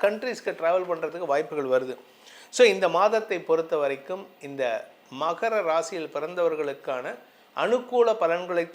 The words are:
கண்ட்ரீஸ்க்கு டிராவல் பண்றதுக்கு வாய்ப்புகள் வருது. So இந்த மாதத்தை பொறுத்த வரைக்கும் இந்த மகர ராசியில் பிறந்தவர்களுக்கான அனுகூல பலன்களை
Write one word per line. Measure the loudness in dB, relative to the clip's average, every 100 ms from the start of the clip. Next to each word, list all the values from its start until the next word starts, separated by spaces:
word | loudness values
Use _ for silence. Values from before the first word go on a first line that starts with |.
| 0
கண்ட்ரீஸ்க்கு | 0 -4 -6 -6 -2
டிராவல் | 2 2 0
பண்றதுக்கு | -4 -4 -6 -2
வாய்ப்புகள் | 0 0 -4 2 2
வருது. | 0 -6 -16 -20 -20 -20 -6 6
So | 6
இந்த | 6 2 4
மாதத்தை | 4 2 0 -4 0
பொறுத்த | 0 2 0
வரைக்கும் | 0 -2 -6 -10 -10 -16 -12
இந்த | -4 -2 -4 -8 -20 -18 -4
மகர | -4 -2 -2 0 2
ராசியில் | 0 -2 -6 -6 -6
பிறந்தவர்களுக்கான | -6 0 0 0 -4 -6 -6 -6 -6 -12 -18 _ _ -2
அனுகூல | 0 0 0 2 4 4
பலன்களை | 2 0 0 -2 0